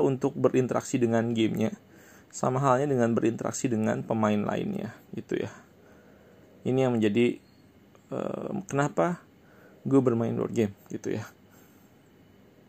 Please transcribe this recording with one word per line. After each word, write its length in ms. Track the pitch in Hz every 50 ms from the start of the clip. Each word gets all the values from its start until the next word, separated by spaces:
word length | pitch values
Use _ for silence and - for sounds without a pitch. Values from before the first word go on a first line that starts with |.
| 151
untuk 320 | 143 135 127 - 135 -
berinteraksi 640 | 139 131 127 - 127 127 110 113 120 - - - 131
dengan 320 | 120 113 117 113 113 120 120
gamenya, 400 | 113 110 104 90 92 110 - - - - - - - - - - - - _
sama 320 | - - - 131 131 131
halnya 320 | 139 135 123 127 143 147 139
dengan 240 | 123 117 113 117
berinteraksi 560 | - - 113 117 - - 113 110 - - 131 117
dengan 320 | 110 110 110 123 131 -
pemain 320 | - 120 110 107 104 107
lainnya 560 | 104 101 - - - - - - - - - - - - - -
gitu 160 | - - - -
ya. 160 | - - - - - - - _ - - - - - - - - - - - - - - - - -
Ini 240 | - 117 127 131 131
yang 80 | 127 123 113
menjadi, 400 | 107 104 101 120 120 120 - - - _ _ _ _ _ _ _ _ _ - - _ - -
eh, 400 | - - - - - - - - 196 190 -
kenapa 560 | - 139 143 147 - - 170 170 175 - - - _ _ _ - - - - - - -
gue 160 | - 135 135
bermain 400 | 139 123 127 117 113 117 117 117
board 160 | 120 107 110 113
game 240 | 117 110 98 98 - - - -
gitu 160 | - - 110
ya. 160 | 101 110 110 - - _ _ - - - - - - - - - _ _ _ _ _ - - _ _ _ - - _ _ -